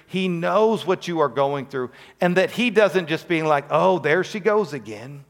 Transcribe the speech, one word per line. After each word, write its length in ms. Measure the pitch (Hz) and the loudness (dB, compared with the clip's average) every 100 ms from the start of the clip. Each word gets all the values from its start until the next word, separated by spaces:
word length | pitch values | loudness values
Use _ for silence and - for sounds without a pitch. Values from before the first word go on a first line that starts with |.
| - | -8
He 220 | 185 185 | -4 -2
knows 580 | 170 175 185 220 208 147 | -2 0 2 2 0 -2
what 220 | 185 - | -2 -2
you 120 | 165 | 0
are 80 | 143 | 0
going 380 | 117 139 143 123 | 0 -2 -2 -6
through, 240 | 131 123 - - - | -8 -8 -12 -16 -2
and 160 | 175 180 | 0 2
that 160 | 180 | 0
he 180 | - 247 | 0 2
doesn't 380 | 208 202 175 160 | 4 4 2 -2
just 200 | 160 - | -4 -2
being 180 | 165 156 | 0 2
like, 200 | 143 143 | 0 2
"Oh, 300 | 147 180 180 | 2 2 2
there 240 | 143 170 | 2 0
she 180 | 175 214 | -2 -2
goes 320 | 196 214 175 | 0 0 -2
again 520 | 139 107 107 123 143 139 | -6 -12 -14 -14 -18 -20